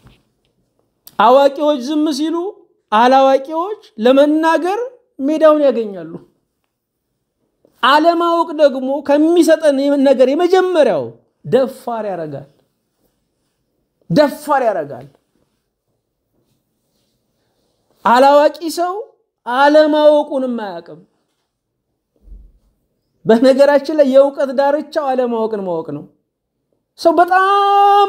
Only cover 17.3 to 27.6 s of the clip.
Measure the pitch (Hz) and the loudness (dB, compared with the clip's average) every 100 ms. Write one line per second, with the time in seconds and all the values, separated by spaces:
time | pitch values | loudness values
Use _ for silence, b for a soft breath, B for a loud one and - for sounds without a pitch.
17.3 | _ _ _ _ _ _ _ - 240 277 | _ _ _ _ _ _ _ 0 4 4
18.3 | 294 302 294 330 330 359 392 466 _ _ | 4 2 -2 -10 -6 -6 -8 -14 _ _
19.3 | _ 226 254 285 302 311 302 302 294 294 | _ -6 0 2 4 2 2 2 2 0
20.3 | 285 262 233 208 170 170 156 185 _ _ | -6 -6 -8 -10 -14 -16 -20 _ _ _
21.3 | _ _ _ _ _ _ _ _ _ - | _ _ _ _ _ _ _ _ _ -20
22.3 | - - _ _ _ _ _ _ _ 156 | -20 -20 _ _ _ _ _ _ _ 0
23.3 | 226 254 262 277 285 277 311 277 262 277 | 2 4 4 4 2 0 0 2 4 2
24.3 | 277 277 262 277 294 302 320 277 262 247 | 0 -6 -2 -2 -2 -4 -6 -4 -4 -4
25.3 | 226 220 214 190 165 156 143 147 _ _ | -4 -6 -6 -8 -8 -8 -12 -14 _ _
26.3 | _ _ _ _ _ _ - 339 320 349 | _ _ _ _ _ _ -4 0 2 2
27.3 | 370 381 403 | 2 0 0